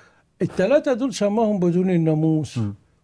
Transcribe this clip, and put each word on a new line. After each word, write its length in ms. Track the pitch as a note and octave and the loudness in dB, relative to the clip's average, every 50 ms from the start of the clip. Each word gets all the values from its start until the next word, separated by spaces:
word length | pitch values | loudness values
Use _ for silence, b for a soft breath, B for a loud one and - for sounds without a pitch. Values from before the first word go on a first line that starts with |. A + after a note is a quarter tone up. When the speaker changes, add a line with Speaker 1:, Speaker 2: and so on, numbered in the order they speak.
| b b b b b b _ - | b b b b b b _ -6
Speaker 1:
التلاتة 520 | F#3+ - - - F#3 G#3 C#4 D4+ D4 D4 B3+ | -6 -4 -2 0 0 2 2 2 2 0 -2
دول 200 | G#3 C4 C4+ F3 | -2 -2 -4 -2
سماهم 460 | - G3+ G3+ G3+ A3+ A#3 G#3 G#3 F#3+ | -2 -2 0 0 0 0 0 0 0
بدون 300 | F3+ F3 E3+ F3+ F#3 F#3+ | 0 0 2 2 0 2
الناموس. 680 | F3+ E3+ D#3+ D#3+ D#3 D#3 D#3+ D#3+ D#3 D#3 D3 - - | 2 2 2 2 2 2 2 2 0 0 -2 -4 -4
Speaker 2:
مم. 160 | B2 A2 G2+ G2 - _ _ _ _ | -4 -4 -4 -6 -10 _ _ _ _